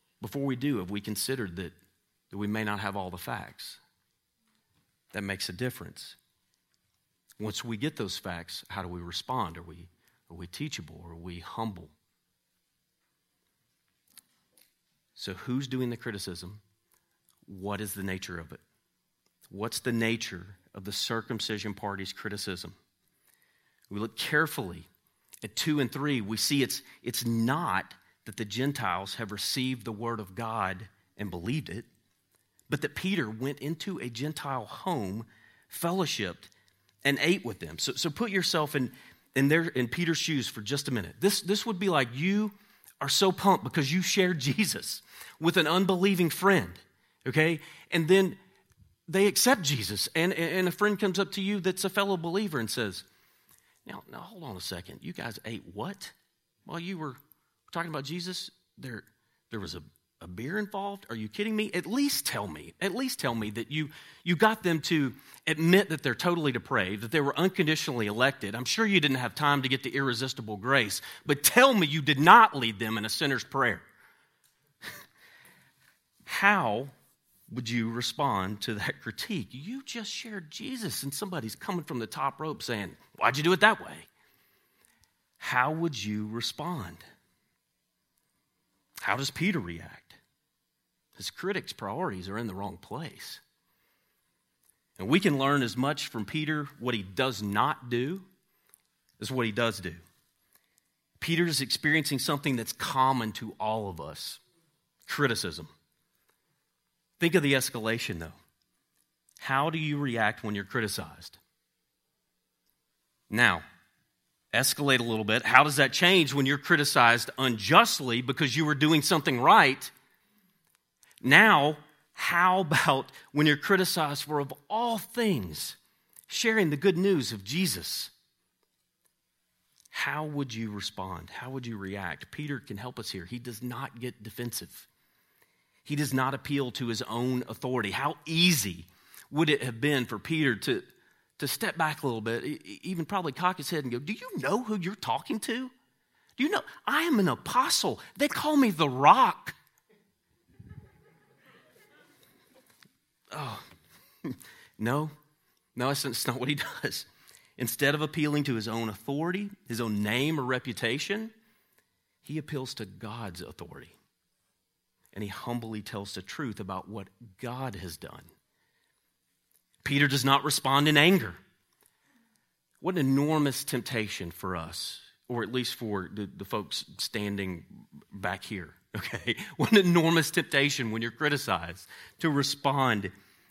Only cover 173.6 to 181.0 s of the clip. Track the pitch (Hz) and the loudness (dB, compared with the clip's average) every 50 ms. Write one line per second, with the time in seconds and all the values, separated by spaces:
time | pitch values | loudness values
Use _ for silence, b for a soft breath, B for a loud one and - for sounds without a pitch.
173.6 | - - - 123 - - 127 113 107 101 - - 92 85 - - - 92 92 85 | -4 -2 -4 -4 -4 -2 -4 -4 -4 -4 -6 -8 -8 -10 -10 -8 -6 -6 -4 -4
174.6 | 80 85 90 - - - - - - - _ _ _ - 123 120 107 92 123 127 | -6 -8 -10 -10 -10 -10 -12 -14 -18 -20 _ _ _ -6 -4 -4 -4 -2 -2 -2
175.6 | 120 - - - 120 107 104 98 90 - 101 104 101 - - 101 98 - 117 107 | -2 -4 -6 -6 -6 -4 -4 -4 -4 -6 -8 -8 -8 -8 -8 -12 -10 -6 -4 -6
176.6 | 92 - - - - - 90 - - - - 107 104 101 101 98 95 92 87 82 | -4 -4 -8 -8 -10 -10 -10 -8 -8 -6 -4 -4 -4 -2 -2 -4 -4 -6 -6 -8
177.6 | - - - - - _ - 73 - _ - 98 98 92 95 - - - 110 92 | -12 -18 -20 -20 -20 _ -20 -20 -20 _ -16 -8 -6 -6 -6 -6 -8 -10 -10 -10
178.6 | 82 80 - _ _ _ - 101 - - - - - 127 - B 208 B B - | -10 -12 -18 _ _ _ -10 -8 -8 -6 -8 -6 -2 -4 -4 B -4 B B -2
179.6 | 143 - 214 202 185 175 170 170 160 165 165 165 151 - - 175 143 - - 139 | 2 6 8 8 8 8 6 6 6 6 4 4 2 2 0 -2 -2 2 2 2
180.6 | 139 143 139 - 123 110 110 113 | 2 2 0 -2 -2 -2 -2 -4